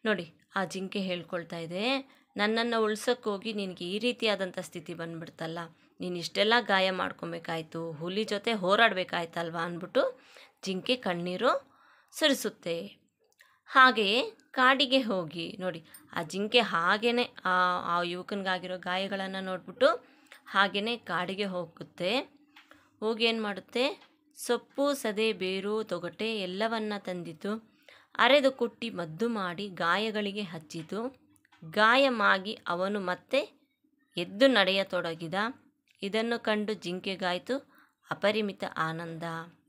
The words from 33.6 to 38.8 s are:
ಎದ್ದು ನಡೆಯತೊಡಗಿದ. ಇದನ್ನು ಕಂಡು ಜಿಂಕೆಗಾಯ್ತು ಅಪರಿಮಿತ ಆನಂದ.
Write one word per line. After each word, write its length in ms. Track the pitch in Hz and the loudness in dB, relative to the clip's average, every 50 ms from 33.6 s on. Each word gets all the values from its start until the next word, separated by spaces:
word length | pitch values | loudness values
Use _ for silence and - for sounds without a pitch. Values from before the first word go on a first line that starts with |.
| _ _ _ _ _ _ _ _ _ _ _ | _ _ _ _ _ _ _ _ _ _ _
ಎದ್ದು 300 | 175 175 180 190 202 262 | -6 -6 -6 2 4 6
ನಡೆಯತೊಡಗಿದ. 880 | 277 254 208 190 180 190 196 190 - - 180 170 170 165 165 170 160 175 196 214 233 277 - _ _ _ _ _ _ _ _ | 6 8 6 6 6 4 2 0 0 -2 -2 -2 -4 -6 -6 -8 -4 -2 -2 -2 -2 -6 -12 _ _ _ _ _ _ _ _
ಇದನ್ನು 400 | - 196 185 220 220 233 233 233 | -8 -2 -2 0 0 0 -2 -2
ಕಂಡು 300 | - 226 214 214 214 202 | 0 0 0 0 0 -2
ಜಿಂಕೆಗಾಯ್ತು 880 | 214 175 - 170 175 185 - 196 190 170 190 180 180 185 - - 247 277 - _ _ - - _ _ _ _ - | -4 -6 -4 -6 -6 -4 -4 -6 -4 -2 -2 -2 -2 -2 -2 -4 -4 -4 -4 _ _ -20 -20 _ _ _ _ -10
ಅಪರಿಮಿತ 540 | 160 - - 202 214 220 214 202 185 - 202 - - | -6 0 2 2 2 2 0 -2 -4 -6 -8 -8 -4
ಆನಂದ. 460 | - | -4